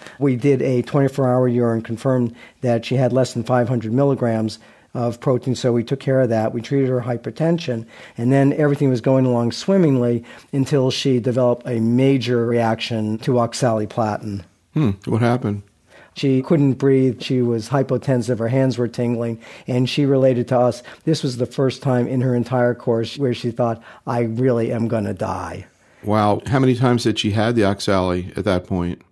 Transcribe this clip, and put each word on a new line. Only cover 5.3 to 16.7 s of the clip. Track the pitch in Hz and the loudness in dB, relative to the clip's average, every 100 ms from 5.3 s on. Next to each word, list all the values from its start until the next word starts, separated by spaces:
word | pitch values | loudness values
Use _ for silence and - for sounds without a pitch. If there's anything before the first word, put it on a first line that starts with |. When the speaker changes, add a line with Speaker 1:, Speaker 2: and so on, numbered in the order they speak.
| 123 131 | -2 -2
Speaker 1:
so | 117 127 | -2 0
we | 120 | 0
took | 117 139 | -2 -4
care | - 131 | 0 0
of | 127 | 2
that. | 113 110 | 0 -2
We | 120 | -4
treated | 110 139 131 | -2 -2 0
her | 127 | -2
hypertension, | 120 120 123 - 160 170 170 117 117 - - - | -4 -6 -8 -2 0 0 -2 -6 -8 -18 -16 -4
and | 120 | 2
then | 139 139 | 4 4
everything | - 147 139 143 | 4 2 2 2
was | 127 | 2
going | 135 131 127 | 2 2 4
along | 120 117 | 2 0
swimmingly | - - 196 165 131 120 120 120 - - | -2 0 2 4 2 2 -2 -6 -18 -6
until | 139 131 147 131 | -4 0 2 0
she | - 139 127 | 0 0 0
developed | 117 120 123 123 - | 0 2 2 0 -2
a | 120 | -2
major | 113 120 135 135 117 123 117 | 2 4 4 2 0 0 0
reaction | 120 113 113 - 113 107 110 | 2 0 0 -4 -4 -4 -4
to | - | 0
oxaliplatin. | 123 117 - 127 113 107 - 110 104 110 101 87 _ _ | 0 0 0 0 0 -2 -2 -2 -4 -8 -10 -12 _ _
Speaker 2:
Hmm. | 151 131 95 - | -2 -2 -2 -4
What | 113 | 0
happened? | 117 123 110 104 - _ _ - - - | 0 0 -2 -6 -10 _ _ -20 -20 -4
Speaker 1:
She | 139 131 | 0 0
couldn't | 131 165 139 | 2 2 2